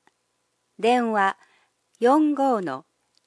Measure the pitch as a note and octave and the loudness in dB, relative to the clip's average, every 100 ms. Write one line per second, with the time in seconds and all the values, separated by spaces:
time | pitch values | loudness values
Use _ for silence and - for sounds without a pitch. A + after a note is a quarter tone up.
0 | _ _ _ _ _ _ _ - A3 B3 | _ _ _ _ _ _ _ -4 0 0
1 | A#3 G#3 G3 - _ _ _ _ _ - | 0 0 -2 -4 _ _ _ _ _ -2
2 | A#3+ D4+ D4+ C#4 C4+ A3 E3 C3 _ _ | 2 2 2 0 -2 -2 -4 -10 _ _
3 | _ _ | _ _